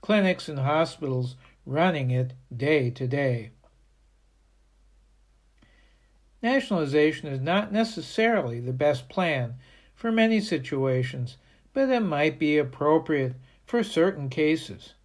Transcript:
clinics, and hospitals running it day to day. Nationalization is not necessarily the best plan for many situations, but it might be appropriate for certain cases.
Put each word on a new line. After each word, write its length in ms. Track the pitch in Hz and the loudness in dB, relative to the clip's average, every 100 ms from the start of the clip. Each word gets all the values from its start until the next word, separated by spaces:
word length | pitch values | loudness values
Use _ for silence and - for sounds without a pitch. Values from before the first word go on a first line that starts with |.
clinics, 480 | - 214 190 180 - | 2 2 2 0 -4
and 80 | 143 | -2
hospitals 760 | 131 151 160 - 143 127 127 - - _ - | 0 2 0 -2 -4 -2 -4 -8 -20 _ -6
running 420 | 139 185 156 127 | 2 2 2 0
it 240 | 127 127 - _ 123 | 0 -2 -6 _ -4
day 340 | 139 151 123 | 2 2 2
to 180 | 120 127 | -2 -4
day. 440 | 143 139 120 110 _ _ _ _ _ _ _ _ _ _ _ _ _ _ _ _ _ _ _ _ _ _ _ _ _ _ _ _ _ | 0 0 -2 -6 _ _ _ _ _ _ _ _ _ _ _ _ _ _ _ _ _ _ _ _ _ _ _ _ _ _ _ _ _
Nationalization 840 | 233 269 262 185 147 147 151 151 151 | 0 0 0 -2 2 4 2 2 -8
is 120 | 135 | -6
not 320 | 139 185 208 | 0 0 0
necessarily 880 | 208 226 - - - 226 220 131 120 | 0 -2 -4 -8 0 2 2 -2 -6
the 140 | 123 | -6
best 340 | 127 147 139 - | 0 2 2 -4
plan 460 | - 180 143 120 123 - - _ | -2 0 0 -4 -8 -18 -20 _
for 180 | _ 233 | _ -2
many 300 | 226 226 220 | 2 4 2
situations, 960 | 208 165 131 139 135 127 127 131 123 - _ _ _ | 0 -4 -2 -2 0 0 0 -4 -8 -10 _ _ _
but 160 | 269 269 | -2 2
it 100 | 247 | 2
might 400 | 202 147 156 139 | 0 2 0 2
be 180 | 151 151 | 2 2
appropriate 760 | 139 - 147 160 160 151 127 127 - _ - | 0 0 2 2 2 0 0 -4 -18 _ -4
for 160 | 240 | -2
certain 460 | 214 - 175 190 139 | 0 2 2 0 -8
cases. 680 | 127 151 160 - 95 - _ | 0 0 0 -4 -16 -18 _